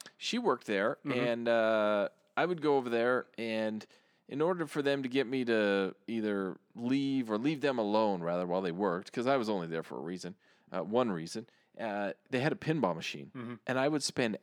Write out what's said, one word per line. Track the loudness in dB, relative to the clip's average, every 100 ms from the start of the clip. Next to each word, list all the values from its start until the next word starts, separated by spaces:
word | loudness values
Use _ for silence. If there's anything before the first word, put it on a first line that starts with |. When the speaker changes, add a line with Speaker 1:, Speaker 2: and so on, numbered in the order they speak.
| -20 _
Speaker 1:
she | -6 -2
worked | 0 -2 0
there, | 0 2 -2 -4
Speaker 2:
Mm-hmm. | -2
Speaker 1:
and, | 0 0 2
uh, | 4 4 4 4 2 0 -4 _ -2
I | 0
would | 0
go | 2 2
over | 2
there, | 2 2 2 -2 -8
and | -4 0 -2 -4 -10 -20 _ _ -10
in | -2
order | 0 0 -2
for | 0
them | 0 0
to | 0
get | 0 0
me | 0 2
to | 4 6 4 2 -4 -6
either | -2 0 0 -2 -6 _ -8
leave | 0 0 2 0 0
or | 0
leave | 0 0
them | 0 2
alone, | 2 4 4 2
rather, | 0 0 0
while | 0
they | 0
worked, | 0 0 0 -4
'cause | -4 0
I | 0
was | 0
only | -2 -2
there | -6
for | -6 -8
a |
reason, | -8 -8 -10 -14 _ _ _
uh, | -6
one | -2 0 0
reason, | -2 -6 -10 -12 _ _ -10
uh, | -6 -4 -4 -6 _
they | -2
had | 0
a | -2 -2
pinball | 0 0 -2
machine, | -6 -10 -12 -12
Speaker 2:
Mm-hmm. | -12 -10 -4
Speaker 1:
and | 0
I | 0
would | 0
spend | -2 0 0 -2